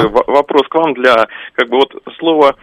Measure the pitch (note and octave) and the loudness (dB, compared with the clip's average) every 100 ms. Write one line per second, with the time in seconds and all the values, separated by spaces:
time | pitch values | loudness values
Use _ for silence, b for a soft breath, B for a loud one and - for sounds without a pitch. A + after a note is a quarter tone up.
0 | A2 A2 - C3+ D3 D3 C3+ D#3+ D#3+ B2 | 2 -2 0 0 0 0 0 -2 -2 0
1 | B2+ A#2 A2 B B - A#2+ B2+ C#3 - | 2 2 0 B B -6 -2 0 0 -4
2 | - - E3 D#3 C#3 - | -8 -6 -2 2 2 0